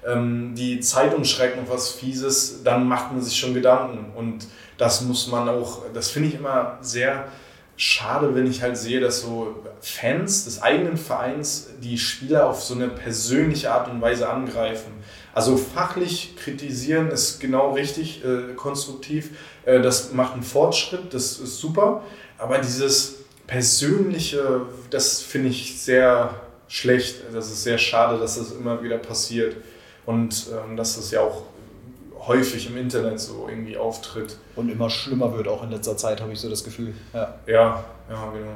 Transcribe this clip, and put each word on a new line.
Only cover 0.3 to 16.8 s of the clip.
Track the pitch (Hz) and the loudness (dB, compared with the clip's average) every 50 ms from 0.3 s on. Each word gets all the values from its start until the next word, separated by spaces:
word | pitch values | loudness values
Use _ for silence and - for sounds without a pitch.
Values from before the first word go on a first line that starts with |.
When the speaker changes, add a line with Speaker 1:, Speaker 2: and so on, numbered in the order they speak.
| 120 120 120 120 120 | 0 -2 -4 -6 -6
Speaker 1:
die | 120 123 123 123 123 | -4 -2 -2 -2 0
Zeitung | - - - 127 139 - - 151 127 | 0 2 4 4 4 4 4 2 2
schreibt | - - - 127 123 127 127 | 0 2 2 2 2 2 -2
noch | 123 117 | -4 -2
was | 123 123 123 - | -2 -2 -2 -4
Fieses, | - - 131 131 131 131 131 135 131 - - - - - - | -6 -4 -6 -4 -4 -2 0 2 2 2 2 0 -4 0 2
dann | 123 120 123 127 127 | 4 4 4 4 4
macht | 123 120 - - | 2 2 0 -2
man | 131 127 | -4 -4
sich | 120 117 - - | -2 -2 -2 -2
schon | 127 127 123 | 0 0 0
Gedanken | 127 123 127 127 123 123 123 120 107 107 104 104 113 | 4 6 6 6 6 4 -2 -6 -8 -10 -10 -10 -6
und | 117 117 107 - - - - - - - - - | -6 -6 -6 -6 -10 -14 -16 -20 -20 -20 -4 0
das | 120 113 113 - | 2 2 2 2
muss | 127 123 123 120 - 123 | 0 0 0 0 0 0
man | 120 120 120 117 | 0 0 2 2
auch, | 120 123 120 117 - - - 110 113 | 0 0 0 -4 -6 -10 -12 -10 -8
das | 113 - - | -4 -4 -2
finde | - 147 156 156 | 0 0 0 0
ich | - | 0
immer | - 147 139 131 127 117 - - - | -2 -4 0 2 2 2 0 -4 -8
sehr | 127 120 117 120 123 135 139 135 139 - - - - - - - - - - | -8 -4 -2 2 2 2 2 0 -6 -10 -12 -16 -20 -20 -20 -20 -20 -20 -6
schade, | - - - - - 110 107 127 143 151 131 127 | -2 2 2 2 2 0 0 0 2 2 4 4
wenn | 127 127 | 4 2
ich | 127 120 - | 2 2 0
halt | 123 123 123 110 | 0 -2 -2 -2
sehe, | 107 117 120 127 | -2 0 0 2
dass | 123 120 - - | 2 2 2 0
so | - 117 117 113 113 107 107 107 - 104 - - | -4 -4 -4 -4 -4 -6 -8 -10 -14 -14 -16 -12
Fans | - - - - - 117 147 175 196 - - - - | -12 -10 -8 -2 0 0 0 2 0 0 0 -2 -2
des | 117 - - | -4 -8 2
eigenen | - 120 151 175 180 170 156 160 | 4 4 4 4 4 2 0 -2
Vereins | - - 127 - 120 127 143 151 147 143 - - - - - 131 | -2 -2 -2 -2 -2 -2 -4 -4 -4 -4 -6 -6 -8 -12 -16 -12
die | 120 120 120 117 | -8 -4 -2 -2
Spieler | - - - - 131 135 156 151 131 - | 0 -2 -2 -4 0 2 6 6 6 6
auf | - - | 4 -2
so | - - 123 | -4 -4 -2
eine | 120 123 123 | -2 -2 -2
persönliche | - - - 120 110 104 110 117 127 139 160 160 147 - - 120 | -4 -6 -8 -6 -4 -2 0 2 4 4 4 4 2 0 0 2
Art | 113 - - 120 | 2 2 2 0
und | 120 117 | -4 2
Weise | 113 117 123 120 117 107 | 2 2 4 4 0 0
angreifen. | 113 131 131 123 - 117 113 110 113 110 - - - - - - - - - - - | 0 -2 -2 -4 -2 0 0 0 0 -4 -8 -10 -14 -16 -16 -18 -18 -20 -20 -4 0
Also | - 135 131 131 131 | 2 4 6 4 4
fachlich | - - - 175 180 175 - 185 180 165 - - - - - - | 2 0 -2 -2 -2 0 0 -2 -2 -2 -2 -4 -6 -8 -12 -10
kritisieren | - 147 139 139 147 139 127 120 | -10 -8 -8 -8 -8 -6 -6 -4